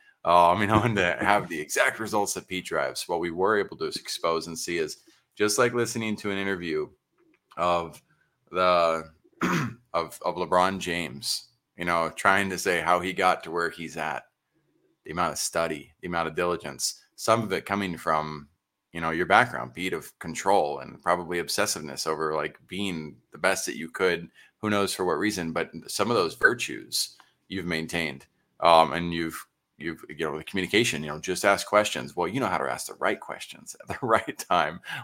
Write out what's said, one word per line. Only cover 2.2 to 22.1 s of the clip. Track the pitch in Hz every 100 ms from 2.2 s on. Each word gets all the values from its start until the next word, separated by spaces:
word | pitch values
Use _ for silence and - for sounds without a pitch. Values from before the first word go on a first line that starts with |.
| 101
that | 92 -
Pete | 92 82
drives. | 80 67 65 -
What | 87
we | 87
were | 82 95 107
able | 95 -
to | 78
expose | - - - 85 82 82
and | 80
see | - 85
is | 78 - _ _ _ -
just | 104 107
like | 123
listening | 117 117 120 110 104
to | 104
an | 98
interview | 98 95 85 78 73 _ _ _ _ _ _ -
of | 87 87 85 - _ _ _ _ _
the, | 87 92 87 85 82 80 - _
<clears throat> | - 180 180 123 - _
of, | 85 82 -
of | 87 85
LeBron | 87 90 92 98
James, | 85 85 80 67 - - - _ _ -
you | 87
know, | 85 82 -
trying | 101 98 98
to | 87
say | 98 87
how | 80 90
he | 90
got | 90 92 85
to | 85
where | 85 85
he's | - 80 80
at, | 78 65 - _ _ _ _ _ _ _ -
the |
amount | 82 85
of | 71
study, | - 85 82 76 69 _
the | 87
amount | 87 80
of | 78
diligence, | 87 87 76 67 - - _ -
some | - 113
of | 107
it | 92 -
coming | 98 98 80
from, | 85 78 76 76 71 _ _ _ _
you | 85
know, | 82
your | 82 87
background, | 101 123 73 62
Pete, | - 92
of | 85 - -
control | 85 80 98 98 76 69
and | 67 65
probably | 87 90 85 87
obsessiveness | 80 - 104 85 76 67
over, | 80